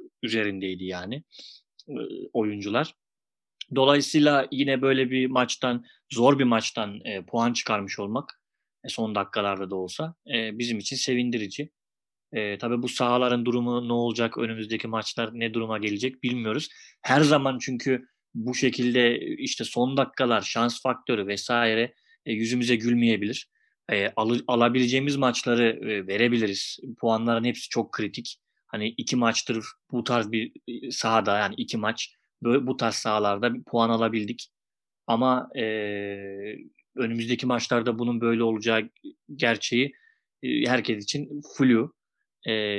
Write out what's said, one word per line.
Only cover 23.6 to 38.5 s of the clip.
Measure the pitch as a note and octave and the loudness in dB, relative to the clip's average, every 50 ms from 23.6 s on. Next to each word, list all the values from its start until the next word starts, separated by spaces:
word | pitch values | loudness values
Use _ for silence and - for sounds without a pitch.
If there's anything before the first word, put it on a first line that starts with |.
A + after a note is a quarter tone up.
| _ _ _ _ _ - G#2+ | _ _ _ _ _ -2 -2
E, | G2+ G2 G2+ - | 0 0 0 0
alı-, | - A2 A2 A#2+ A#2+ - - | 0 0 2 0 0 0 0
alabileceğimiz | B2 A#2 A#2 A#2+ A#2+ B2+ B2+ A#2+ B2+ C3+ C3+ C#3+ C#3+ | 4 4 4 4 4 4 2 2 2 0 0 0 0
maçları, | C#3 C#3 B2+ A#2 - - B2+ A#2+ A#2 A#2+ | 2 2 2 0 0 0 0 2 4 4
e, | A2+ A2+ - - G#2+ G#2+ G2+ F#2 | 2 2 0 -4 -4 -4 -4 -4
verebiliriz. | F#2+ G2 G#2 A#2 A#2+ A#2+ A#2 A2 G2+ G2 G2 - - - - - C#3 A2+ - | -4 0 2 2 4 4 2 2 0 0 -4 -6 -8 -10 -12 -12 -14 -10 -4
Puanların | - A#2 A2+ A2 A2+ A#2 A#2 A2+ A2+ | 0 0 2 2 2 0 0 2 0
hepsi | B2 A#2+ - - - | -2 -2 -4 -8 -4
çok | - B2 A2+ - - | -4 -4 -2 -2 -4
kritik. | - G#2+ G2 - - A#2 - - - _ _ _ _ _ | -6 -6 -6 -6 -8 -12 -12 -14 -16 _ _ _ _ _
Hani | _ - A2 G#2+ A2+ | _ -8 -6 -6 -6
iki | A#2 - A#2 - - | -6 -6 -4 -2 0
maçtır | B2 A#2+ A2+ A2 - - - A#2 A2+ G#2+ - - _ _ _ - | 2 2 2 2 0 -2 -2 -4 -4 -6 -8 -14 _ _ _ -6
bu | B2 A#2 | -4 -2
tarz | - B2+ A#2+ A2 G#2+ A2+ | 0 0 0 0 0 -2
bir, | A2+ A2 G2+ - - - - | -4 -4 -4 -8 -14 -14 -12
e, | A#2+ A#2+ C3 C3 | -12 -10 -10 -10
sahada, | G#2+ - - A2+ A2+ A2+ G2 G#2 G2+ G#2 | -8 -4 0 2 2 2 4 4 2 2
yani | G#2 G2 G2+ | 2 0 -2
iki | - A2+ - - | -4 -6 -6 -4
maç | A2+ G#2 G#2+ A2+ - - - _ _ _ _ _ _ - | -4 -2 -2 -4 -4 -8 -10 _ _ _ _ _ _ 0
bö-, | A#2 A#2+ C#3 C3 | 2 2 4 2
bu | B2 C3 | 0 -2
tarz | - A#2+ A2+ G#2 | 0 0 0 0
sahalarda | - - A2+ G#2+ G#2+ G#2 G#2 G2+ G2+ A2 A#2+ A#2 | -2 -2 0 0 2 2 2 2 2 0 0 -2
bir | B2 - | -2 -6
puan | - - A#2 A2+ A2+ | -2 0 2 2 4
alabildik. | A#2 A2+ A2+ A2+ A2+ A2+ G#2+ G#2 A#2+ - - - _ _ _ _ _ _ _ _ _ _ _ | 4 2 2 0 0 -2 -4 -4 -6 -10 -12 -16 _ _ _ _ _ _ _ _ _ _ _
Ama, | - A#2 A2+ B2+ C3 B2+ B2+ B2 - - | 0 2 2 4 4 2 2 0 -4 -6
e, | C#3 A2+ A2 A2 A2 G#2 G#2 G#2 G2+ G2+ G2+ G2+ G2+ G2 G2 G2 G2 G2+ G#2+ G#2+ - - - - _ _ _ _ | -4 -4 -2 -2 -2 -4 -4 -4 -6 -6 -6 -8 -8 -10 -12 -12 -10 -10 -10 -10 -12 -14 -20 -20 _ _ _ _
önümüzdeki | C3 B2+ A2+ A#2 A#2 A2+ A#2 B2 A#2 - | -4 -2 -2 -2 -2 -2 -2 -2 -2 0
maçlarda | B2+ B2 A#2 A#2 - B2+ A#2+ A2+ B2 A#2 A2+ | 0 0 0 0 0 0 0 0 0 -2 0
bunun | A#2+ A#2+ A#2+ A#2 | -2 -2 0 0
böyle | A#2 A#2 A#2 A2+ A#2 | 2 2 2 2 2
olacağı | A2+ | 2